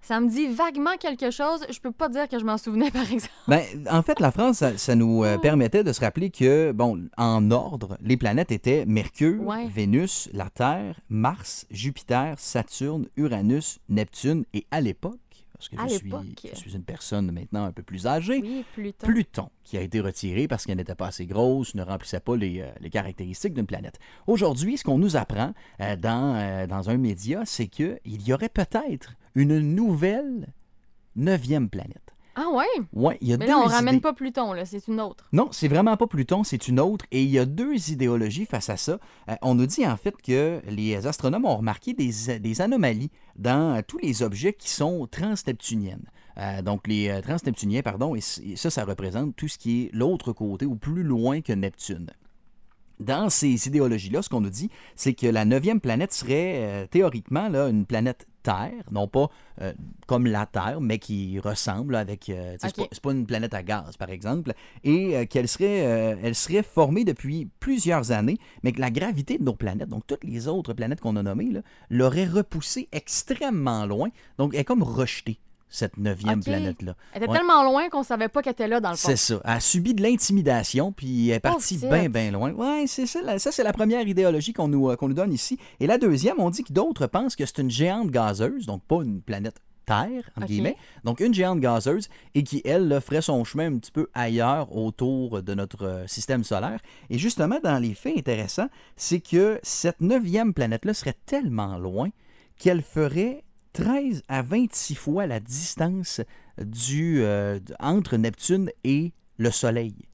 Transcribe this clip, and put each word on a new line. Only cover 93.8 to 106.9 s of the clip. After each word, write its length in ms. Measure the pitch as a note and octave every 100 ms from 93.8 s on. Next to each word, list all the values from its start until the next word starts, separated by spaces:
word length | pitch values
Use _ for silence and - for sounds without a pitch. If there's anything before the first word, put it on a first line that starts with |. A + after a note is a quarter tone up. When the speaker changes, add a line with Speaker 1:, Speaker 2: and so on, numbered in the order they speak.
| -
Speaker 2:
peu 160 | - D#3
ailleurs 600 | - A#2 A2+ A#2 C#3+ D3
autour 680 | A2 A2 G#2+ B2 C3+ B2+ A2
de 120 | F#2
notre, 300 | G2+ G2 -
euh, 220 | G2 F#2 F#2
système 380 | - - C3
solaire. 360 | A2 G2+ A#2+ G3 - - -
Et 80 | B2
justement, 400 | F#3+ - D#3+ C4+
dans 160 | D#4 C#3
les 140 | A#2+
faits 240 | G#2 - D#4+
intéressants, 540 | - A2+ G2+ - B3 - - -
c'est 240 | - F3
que 400 | - E3+ G3+ G#3+
cette 380 | - - E3 E3+
neuvième 540 | E3 B3+ G3+ G3 A3+
planète-là 400 | E3+ A#2 A2+ G3
serait 220 | G#3+ - B2 -
tellement 500 | C#4 A#3+ A2+ G2+ F#2
loin 320 | F2+ F#2+ E3 - _ - _ -
qu'elle 220 | F3+ F3+
ferait 640 | D3 - D3+ D3 A3 C#4 - - _
treize 480 | - F#3 C4+ C#4 F3+ -
à 140 | C3+
vingt-six 540 | B2 G#3 B3 - - D3
fois 300 | - E3 G3
la 120 | A2+
distance 840 | A2+ C3 E3+ - E3 F#3+ F3+ - A2+ - - -
du, 640 | G#2 A2+ B2